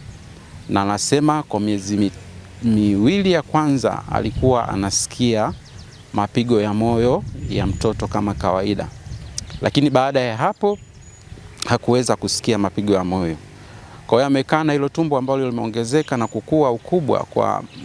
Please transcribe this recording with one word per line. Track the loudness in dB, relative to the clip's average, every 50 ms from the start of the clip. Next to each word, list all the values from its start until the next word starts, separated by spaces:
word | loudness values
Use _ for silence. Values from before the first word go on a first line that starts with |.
| -18 -18 -18 -18 -20 -20 -20 -20 -20 -20 -20 -16 -8 -2
na | 0 0
anasema | 0 0 0 -2 0 2 2 2 4 2 2 0 -2
kwa | -4 -2 -2
miezi | 0 0 -2 -2 -4 -2 0
mi-, | 0 0 0 -2 -6 -18 -18 -18 -18 -20 -20 -10 -4 0
miwili | 2 4 4 4 4 4 4 4 4 4 4 2 2
ya | 2 2
kwanza | 0 0 0 2 2 2 2 2 2 0 -2 -2 -6 -4
alikuwa | -2 -2 -2 -2 -2 2 2 4 4 2 0 -2
anasikia | -2 -2 -2 -2 -2 -2 -4 -4 -2 0 0 2 2 2 0 -2 -4 -8 -14 -20 -20 -20 -20 -20 -20 -20 -14 -6 -2
mapigo | -2 -2 0 0 -2 2 2 2 2
ya | 2 2 0
moyo | 0 0 2 2 2 2 2 2 0 -2 -6 -10 -8 -6 -4
ya | -2 -2 0
mtoto | -2 -2 0 0 0 0 -2 -4
kama | -2 -2 -2 -2 -2 -2
kawaida, | -2 0 0 0 0 0 0 -2 -2 -4 -8 -10 -14 -16 -14 -14 -14 -14 -14 -12 -12 -12 -12 -8 -2
lakini | -2 0 2 2 2 4
baada | 4 4 2 2 0 0
ya | 0 0 -2
hapo | -2 -2 -2 -2 0 0 -2 -2 -2 -8 -16 -20 -20 -20 -20 -20 -20 -20 -20 -18 -18 -18 -18 -14 -10 -4
hakuweza | -2 -2 0 2 2 2 2 4 2 0
kusikia | 0 -2 -4 -4 -2 0 0 2
mapigo | 2 2 0 0 -2 0 2 2
ya | 2 2
moyo. | 0 0 0 0 -2 -4 -6 -10 -18 -20 -20 -20 -20 -20 -20 -20 -20 -20 -10 -2
Kwa | 2 4
hiyo | 4 4
amekaa | 4 2 0 0 2 0 0 2
na | 2 0
hilo | 0 0 -2
tumbo | -2 -2 -2 0 0
ambalo | 0 0 0 0 0 0 -2
limeongezeka | -2 -4 -4 -4 -2 -4 -2 0 0 0 0 0 -2
na | -2 -2
kukua | -2 -4 -6 -4 0 2 2 4 2
ukubwa | 2 -2 -4 -2 -2 0 2 2 0 0
kwa | -2 -2 0 0 2 2 0 -2 -4 -8 -16 -10 -4